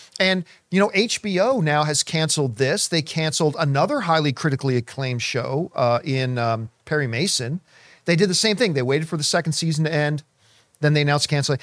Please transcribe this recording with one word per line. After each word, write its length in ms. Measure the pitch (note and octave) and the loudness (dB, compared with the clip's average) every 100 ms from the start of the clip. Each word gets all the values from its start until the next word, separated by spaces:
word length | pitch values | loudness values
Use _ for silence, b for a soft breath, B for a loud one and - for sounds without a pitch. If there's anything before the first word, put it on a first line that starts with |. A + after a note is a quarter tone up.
| B - | B -2
And, 280 | F#3+ F#3 E3+ b b | 0 0 -4 b b
you 100 | F3+ | 2
know, 100 | G3+ | 2
H 260 | G3 A3+ - | 2 0 -2
B 180 | G#3 F3+ | -2 0
O 220 | A3 C4 | 2 2
now 240 | D#3 D3+ | 2 2
has 180 | D3+ D3 | 2 0
canceled 540 | - D#3+ D#3 - C3+ A#2 | -2 -2 0 0 -2 0
this. 320 | C3+ D#3 - | 0 0 0
They 140 | E3 | -2
canceled 520 | - - D#3 - D#3 C#3 | -2 -2 -2 0 0 0
another 420 | D3+ C#3 F3 C#4+ | 0 2 2 0
highly 320 | F3+ D#3+ D3 | 2 2 2
critically 460 | B2+ D#3+ C3+ C#3 B2 | 0 -2 0 0 0
acclaimed 420 | A#2 - C3 A#2+ | -2 -8 -6 -4
show, 500 | - B2 B2+ C3+ D#3 | -4 -4 -4 -4 -4
uh, 260 | - B2 A#2+ | 0 2 2
in, 360 | - C3 B2+ B2 | 0 -2 -2 -2
um, 320 | A#2 A2+ A2+ _ - | -2 -2 -6 _ -6
Perry 200 | D3+ C3 | -4 -2
Mason. 540 | A#2 G3 - B2+ E3+ b b b b - | -2 -2 -2 -4 -6 b b b b 0
They 100 | E3+ | 2
did 140 | G3+ | 2
the 40 | |
same 220 | F3+ A3 G#3 | 2 0 2
thing. 160 | A#3 | 0
They 80 | C#3+ | 2
waited 280 | B2 D3 D#3+ | 2 0 0
for 100 | D#3+ | -4
the 40 | |
second 300 | D3 F3+ E3 | 0 0 0
season 320 | - E3 D#3 | -2 -2 0
to 80 | D#3 | 0
end. 300 | D#3 D3 D3+ - _ b b b b | 0 0 -2 -8 _ b b b b
Then 140 | D3+ | 2
they 80 | D3+ | 4
announced 260 | C#3+ D3 - | 4 2 2
canceling. 300 | C#3+ C#3 C3+ | 0 0 -2